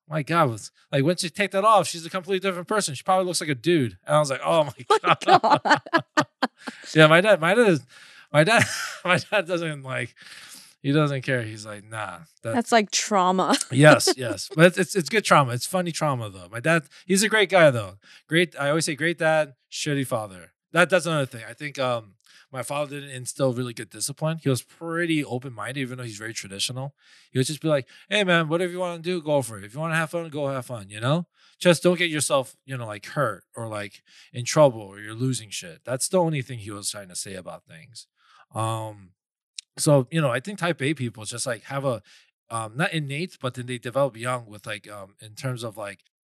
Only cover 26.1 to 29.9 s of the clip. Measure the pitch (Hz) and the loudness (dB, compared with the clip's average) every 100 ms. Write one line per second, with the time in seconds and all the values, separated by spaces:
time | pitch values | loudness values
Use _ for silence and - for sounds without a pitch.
26.1 | 104 110 113 98 98 - 127 139 _ _ | -12 -12 -12 -12 -8 -6 -6 -10 _ _
27.1 | _ _ 127 131 151 160 147 - - - | _ _ -2 -2 -2 0 0 -2 -18 -4
28.1 | 208 185 170 156 170 180 180 180 170 165 | 0 4 4 2 0 -2 -4 -6 -6 -6
29.1 | 180 147 143 117 107 104 135 165 | -4 0 0 0 -10 -12 -8 -4